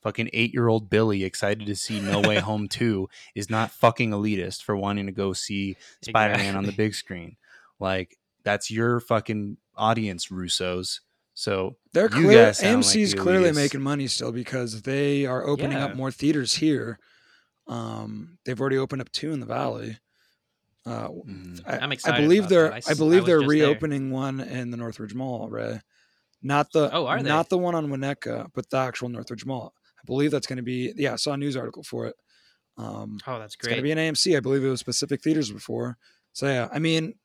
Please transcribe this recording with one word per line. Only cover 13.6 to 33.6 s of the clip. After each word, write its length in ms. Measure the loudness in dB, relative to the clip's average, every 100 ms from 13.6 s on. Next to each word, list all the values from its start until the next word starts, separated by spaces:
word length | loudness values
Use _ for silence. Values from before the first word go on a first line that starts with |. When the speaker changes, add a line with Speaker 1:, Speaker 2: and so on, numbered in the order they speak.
| 0 0
Speaker 3:
money 260 | -2 -2 -2
still 240 | -4 -4
because 500 | -6 -6 -6 -6 -8
they 460 | -4 -2 0 0 0
are 160 | -2 0
opening 320 | 0 0 -2
up 140 | -4
Speaker 2:
Yeah. 40 | -4
Speaker 3:
more 140 | -6
theaters 460 | -2 0 0 0 0
here. 420 | 2 2 -2 -10 _ _ _ _ _ _ -12
Um, 720 | -8 -8 -8 -10 -12 -14 -14
they've 160 | -10 -4
already 180 | -2 -2
opened 240 | -2 -6
up 80 | -8
two 200 | -8 -6
in 60 | -8
the 60 | -6
Valley. 540 | -4 -4 -6 -10 -14 _ _ _ _ _ _ _ _ -12
Uh, 240 | -10 -8
Speaker 1:
Mm-hmm. 460 | -12 -14 -16 -16 -16 -8
Speaker 3:
I, 120 | -6
Speaker 2:
I'm 120 | -4
Speaker 3:
I 20 |
Speaker 2:
excited 280 | -4 0 2
Speaker 3:
believe 220 | 6 4
Speaker 2:
about 60 | 6
Speaker 3:
they're, 140 | 6 6
Speaker 2:
that. 20 |
I 40 | 2
Speaker 3:
I 20 |
Speaker 2:
s-, 120 | -2
I 40 |
Speaker 3:
believe 280 | 2 6 6
Speaker 2:
was 60 | 8
Speaker 3:
they're 120 | 6
Speaker 2:
just 80 | 6
there. 180 | 6 6
Speaker 3:
reopening 440 | 4 0 -2 -2
one 280 | -2 -4 -4
in 320 | -6 -8 -8
the 60 | -8
Northridge 360 | -10 -10 -10
Mall, 360 | -8 -6 -6 -8
Ray. 320 | -6 -6 -8 _ _ _ _ _ _
Not 300 | -2 0 2
the, 180 | 2 2
Speaker 2:
Oh, 140 | 0 -2
are 160 | -2
they? 60 | 2
Speaker 3:
not 200 | 2 2
the 80 | 0
one 180 | 0 -2
on 140 | -2
Winnetka, 600 | -4 -4 -6 -6 -8 -8 -10
but 140 | -4
the 80 | -2
actual 320 | -2 -4 -8
Northridge 360 | -8 -10 -12 -8
Mall. 280 | -8 -10 _ _ _
I 20 | -6
believe 260 | 0 2
that's 160 | 0 -2
gonna 160 | -8
be, 300 | -6 -4 -4 -2
yeah, 180 | -2
I 20 | 0
saw 160 | -4
a 40 | -2
news 200 | -4 -4
article 260 | -8 -12
for 240 | -10 -8 -8
it. 80 | -10 _ _ _ _ _ -14
Um, 420 | -10 -10 -12 -14 -10
Speaker 2:
Oh, 100 | -12
that's 180 | -12
Speaker 3:
it's 120 | -12